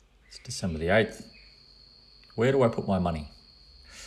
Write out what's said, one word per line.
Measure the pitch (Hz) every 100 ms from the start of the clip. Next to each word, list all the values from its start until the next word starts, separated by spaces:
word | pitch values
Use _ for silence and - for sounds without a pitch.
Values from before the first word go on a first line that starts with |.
| _ _ _
It's | -
December | - - 92 78
the | 82
eighth. | 104 214 - - - - - - - - - _ - - -
Where | 123
do | 135
I | 117
put | - 92
my | 95
money? | 87 78 76 - - - - - - -